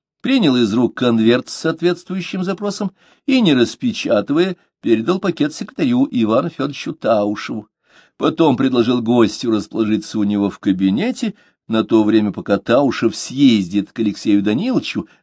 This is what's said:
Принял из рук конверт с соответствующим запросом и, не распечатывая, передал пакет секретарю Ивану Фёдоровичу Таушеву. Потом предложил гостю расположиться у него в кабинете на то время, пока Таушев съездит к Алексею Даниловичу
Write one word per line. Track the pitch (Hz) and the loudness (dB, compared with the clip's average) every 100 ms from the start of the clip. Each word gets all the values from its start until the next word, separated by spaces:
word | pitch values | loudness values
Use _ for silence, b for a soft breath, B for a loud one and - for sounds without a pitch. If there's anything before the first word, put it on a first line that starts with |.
| _ _ | _ _
Принял | - 269 165 123 | -2 2 2 2
из | 110 | 2
рук | 113 117 - | 2 0 0
конверт | 123 113 113 127 - | 0 2 4 2 0
с | |
соответствующим | - 160 160 175 170 - 185 170 190 185 | -6 -4 -2 -2 -2 -6 -8 -6 -6 -4
запросом | 185 202 196 202 - b b b | -4 -6 -6 -8 -10 b b b
и, | 262 | 2
не | 196 | 4
распечатывая, | 127 117 - 123 - - 107 101 151 185 180 _ _ | 4 2 0 -4 -4 0 0 0 0 0 -4 _ _
передал | 117 113 117 190 | 0 0 0 -2
пакет | 196 160 151 | -2 -2 -2
секретарю | - - - 139 123 139 | -4 -10 -4 0 2 0
Ивану | - 107 117 165 | 0 0 2 0
Фёдоровичу | - 139 135 - | -4 -8 -6 -10
Таушеву. | - 110 110 104 104 - 110 - _ b b b b | -4 0 0 0 -4 -8 -10 -12 _ b b b b
Потом | 143 143 160 123 | -2 2 2 2
предложил | 131 123 113 120 | 2 2 2 0
гостю | 113 120 107 - 117 | 2 4 2 0 -2
расположиться | 107 98 - 107 107 - 110 | -2 -2 -2 0 -2 -2 -4
у | |
него | 101 104 101 | -2 0 -2
в | - | -2
кабинете | 104 92 95 107 233 - 220 - b b - | -2 0 2 0 -2 -4 -6 -8 b b -4
на | 113 | -2
то | 107 113 104 | 2 2 4
время, | 110 104 | 2 2
пока | 90 87 101 | -2 -2 -2
Таушев | - 123 139 - 117 - | 2 2 2 0 -2 -4
съездит | - 131 139 110 87 101 98 | -8 2 4 4 2 -2 -4
к | - | -4
Алексею | 110 95 - 101 | -4 -2 0 2
Даниловичу | 98 117 240 220 - 110 - b | 2 -2 -2 -2 -4 -8 -8 b